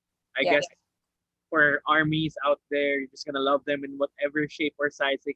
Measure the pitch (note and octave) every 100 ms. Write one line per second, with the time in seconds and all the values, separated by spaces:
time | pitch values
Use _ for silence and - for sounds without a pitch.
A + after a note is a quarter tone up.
0 | _ _ _ C3 C#3 D3 - _ _ _
1 | _ _ _ _ _ D#3+ D3 C#3+ D3+ D3+
2 | D#3 D#3 D#3 - C#3+ C#3+ _ C#3+ C#3+ C#3
3 | C3 - D3+ C#3 C#3 C#3+ D3 C#3+ C#3 C#3
4 | C#3+ - C#3+ D3+ D3 - D3 - D3 -
5 | C#3 C3+ C#3+